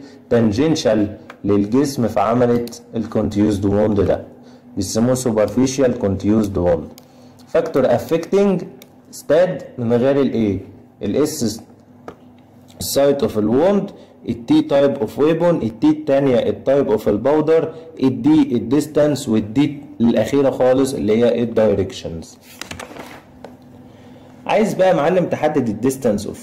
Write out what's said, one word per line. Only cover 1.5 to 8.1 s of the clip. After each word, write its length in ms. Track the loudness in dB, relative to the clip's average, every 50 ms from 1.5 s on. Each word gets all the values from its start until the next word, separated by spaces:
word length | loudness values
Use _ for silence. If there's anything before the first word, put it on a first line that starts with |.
| 0 0 2 2 0 0 0 0 -2 -2 -4 -2
فعملت 760 | 0 0 0 2 2 2 2 2 2 0 -2 -6 -10 -16 -20 -10 -8
الكونتيوزد 680 | -8 -8 -4 -2 -2 -2 -2 0 0 2 2 2 0 0
ووند، 360 | 0 2 2 2 2 2 0
ده 220 | 0 0 0 -2 -4 -12 -20 -20 -20 -20 -20 -20 -20 -12 -10
بيسموه 400 | -8 -8 -4 -2 0 0 2 0
سوبرفيشال 840 | 0 0 -2 0 0 0 0 2 0 0 0 2 0 0 0 0 0
كونتيوزد 580 | -2 -2 -2 0 0 2 2 2 0 0 -2 0
ووند. 300 | 0 2 0 0 -2 -8 -16 -20 -20 -20 -20 -20 -20 -20 -20 -20 -16 -4
فاكتور 380 | -2 -2 -2 0 0 0 2
افكتنج 760 | 2 2 0 0 -2